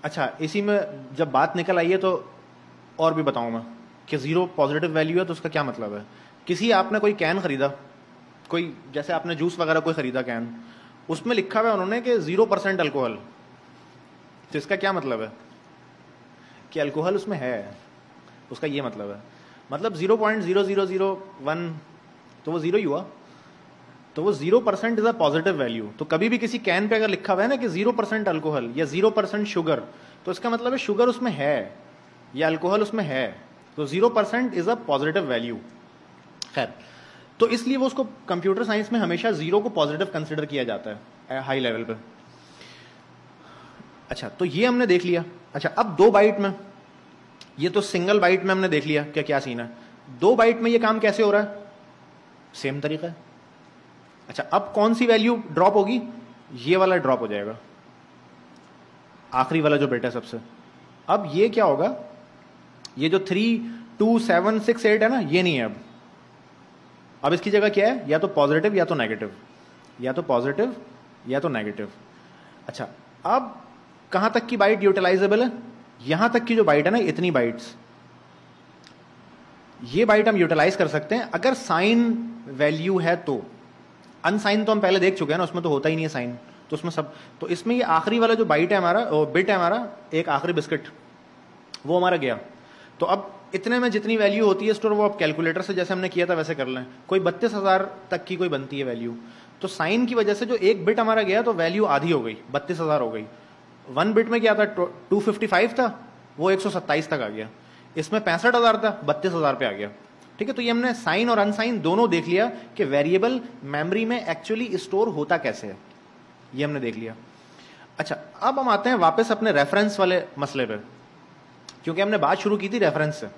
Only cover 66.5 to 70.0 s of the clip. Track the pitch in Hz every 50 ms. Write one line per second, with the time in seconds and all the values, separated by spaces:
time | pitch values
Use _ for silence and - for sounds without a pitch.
66.5 | - - - - - - - - - - - - - - - 143 170 180 - 208
67.5 | 202 208 202 208 202 202 202 226 262 247 - 135 147 160 185 175 - 151 143 143
68.5 | 151 160 160 214 202 190 170 165 180 143 117 107 110 104 110 101 - - - -
69.5 | - - - - - - - - - -